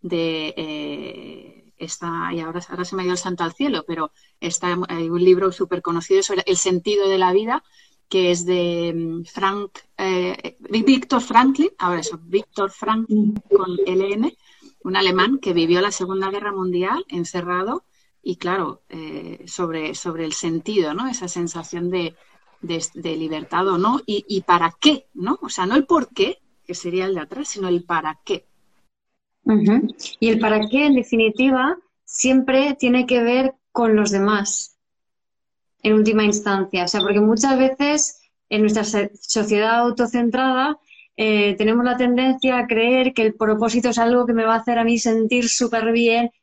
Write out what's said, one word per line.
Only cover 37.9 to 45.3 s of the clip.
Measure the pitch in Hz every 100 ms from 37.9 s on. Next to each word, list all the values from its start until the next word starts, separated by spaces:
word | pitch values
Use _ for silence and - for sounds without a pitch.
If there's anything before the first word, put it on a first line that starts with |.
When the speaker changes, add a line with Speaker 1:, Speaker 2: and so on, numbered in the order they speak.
| 294 - - _ _ _
Speaker 2:
en | 208
nuestra | 214 214
se-, | 214 208 202 -
sociedad | - 220 214 208 220 233
autocentrada, | 240 240 240 240 240 247 262 254 277 302 _ - - -
eh, | 220 214 202 196
tenemos | 214 233
la | 247 247
tendencia | 247 247 262 262 262 247
a | 240
creer | 220 226 254 254
que | 262
el | 220
propósito | 214 214 220 226 233 240
es | 233
algo | 233 240 240
que |
me | 226
va | 220
a | 226
hacer | 226 233
a |
mí | 226 233
sentir | 233 226 220